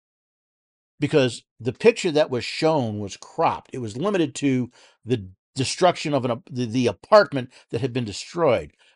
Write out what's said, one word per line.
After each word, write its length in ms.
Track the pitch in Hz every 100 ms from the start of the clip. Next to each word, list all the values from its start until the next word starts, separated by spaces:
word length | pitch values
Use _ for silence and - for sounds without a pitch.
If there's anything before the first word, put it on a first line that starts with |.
| _ _ _ _ _ _ _ _ _ _
because 440 | 143 226 - - _ _
the 140 | 117
picture 380 | 113 214 226 190
that 200 | 147 160
was 140 | 123
shown 540 | 107 - 156 160 117 104
was 180 | 101 -
cropped. 540 | - - 160 90 -
It 60 | 127
was 180 | 117 110
limited 380 | 190 196 156 -
to 340 | 143 127 120 - _ _
the 280 | 110 120 95 - _
destruction 580 | - 127 - 180 170 160
of 140 | 143 123
an, 160 | 120 -
the, 160 | 127 123
the 200 | 120 117
apartment 600 | 98 - 214 190 139 120 - _
that 100 | 123
had 140 | 127
been 100 | 120
destroyed. 680 | 113 95 - 170 160 107 76 _ _